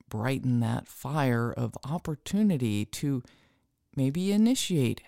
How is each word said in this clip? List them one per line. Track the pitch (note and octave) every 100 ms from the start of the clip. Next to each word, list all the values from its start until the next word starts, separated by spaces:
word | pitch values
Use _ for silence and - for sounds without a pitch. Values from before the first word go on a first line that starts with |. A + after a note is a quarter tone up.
| _
brighten | G#2+ A2+ C3+ B2+ A#2+
that | A2+ A#2 -
fire | - B2+ D3+ C3 A#2 A#2
of | - A#2+ -
opportunity | C3 E3+ - D3+ - G3+ G#3+ D#3 A#2 G#2
to | A2 - C#3+ C3 - _ _ _ _ _ _
maybe | - C3 D#3 F#3+
initiate | G#3 A3 C4 - E3+ A#2+ -